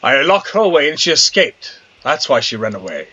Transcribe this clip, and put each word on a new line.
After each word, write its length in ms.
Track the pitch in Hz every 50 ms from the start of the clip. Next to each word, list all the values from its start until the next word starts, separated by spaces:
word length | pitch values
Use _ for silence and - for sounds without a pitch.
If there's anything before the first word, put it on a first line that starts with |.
| -
I 180 | - 131 139
locked 300 | 143 165 190 202 - -
her 80 | - 202
away 300 | 220 196 170 160 143 151
and 100 | 156 151
she 120 | - 175
escaped. 680 | 160 147 - - - 202 180 110 - _ - - - - _ _ _ _ -
That's 260 | 127 147 151 - -
why 100 | 139 117
she 160 | - - -
ran 200 | 110 110 110 104
away. 320 | 98 92 92 85 73 73 -